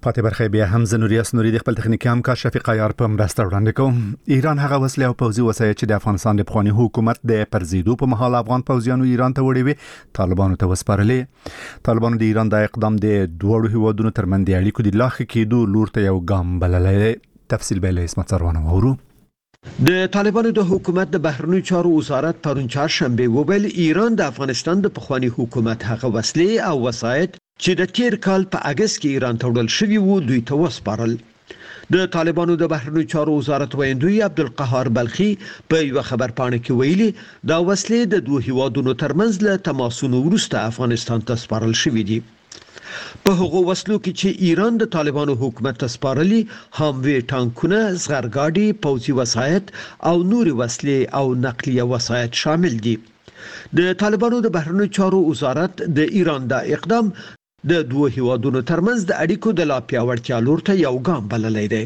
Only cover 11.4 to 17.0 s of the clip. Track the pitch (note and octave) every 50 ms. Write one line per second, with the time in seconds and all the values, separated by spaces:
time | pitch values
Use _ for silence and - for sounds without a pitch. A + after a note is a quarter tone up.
11.4 | _ - - - - - - - - - A#2 A2+ A2+ A#2 A#2 A2+ A2+ A2 G#2+ A2
12.4 | A2+ G#2+ G2+ G#2+ G#2+ G#2 _ A#2 A2 A2 A2 G#2+ G2 G#2+ G#2 G2+ G2 F2+ E2 E2
13.4 | G2+ G2+ A2 A2 A2 A2 G#2 A#2 G#2+ A2 G#2+ G#2 A2 A2 - - G#2 F2+ F#2+ G2
14.4 | G2 F#2+ F#2+ F2+ F#2+ G#2 - - A#2 G2+ F#2+ G#2+ A#2+ B2+ A#2+ - B2+ - - A2+
15.4 | A2+ G#2+ A#2 A#2+ A#2 G2+ G2 G#2+ A2 G2+ - A2+ G#2 G2 F#2+ F#2+ F2 E2+ G2 F#2
16.4 | F2+ F2 F2+ F2+ F2 F2+ F2 F2+ F2+ F#2 F#2+ G2+